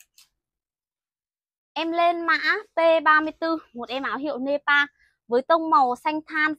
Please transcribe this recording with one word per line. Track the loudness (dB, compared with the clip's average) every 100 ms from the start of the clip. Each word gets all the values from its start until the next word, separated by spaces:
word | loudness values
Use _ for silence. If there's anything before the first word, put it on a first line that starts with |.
| _ _ _ _ _ _ _ _ _ _ _ _ _ _ _ _ _
Em | -8 -6
lên | 0 0 0 0
mã | 0 0 -4 -4
P | 0 2 4
ba | 4 2
mươi | 2
tư, | -4 -4 -4 -6
một | -14 -10
em | -8
áo | -6 -6
hiệu | -6 -6
Nepa | -4 -4 0 0 0 _ _ _ -4
với | -2
tông | 2 0 2
màu | 2 2 0
xanh | -4 -6 -6
than | -2 -2